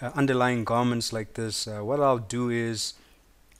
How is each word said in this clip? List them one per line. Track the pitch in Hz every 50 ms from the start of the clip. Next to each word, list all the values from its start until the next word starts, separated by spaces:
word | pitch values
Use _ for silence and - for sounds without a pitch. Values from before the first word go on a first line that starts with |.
uh, | 131 123 -
underlying | 143 139 135 131 127 123 123 123 120 110
garments | - 117 120 123 123 120 120 110 -
like | 113 113 107 - -
this, | - 113 110 101 - - 110
uh, | 107 104
what | 104 107 135 147
I'll | 143 135 131 120
do | 113 98 - 120 123 120
is | 117 117 117 117 113 107 - - - - - _ - _ _ _ _ _ _ _ -